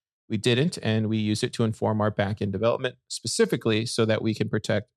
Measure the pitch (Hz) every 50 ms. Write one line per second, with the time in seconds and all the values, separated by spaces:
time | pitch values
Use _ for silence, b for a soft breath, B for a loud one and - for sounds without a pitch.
0 | _ _ _ _ _ _ 113 101 - 127 120 123 151 175 - - - 113 110 110
1 | 110 104 110 110 107 104 107 - - 120 - - 117 110 104 - 107 107 110 107
2 | 104 107 104 - 101 98 107 - 104 101 98 95 110 117 - - 131 123 - _
3 | _ _ - - - 113 - - 226 - 175 120 - 117 107 107 113 117 - -
4 | 113 110 110 110 - 113 104 - 107 113 - 110 - - 104 107 - _ _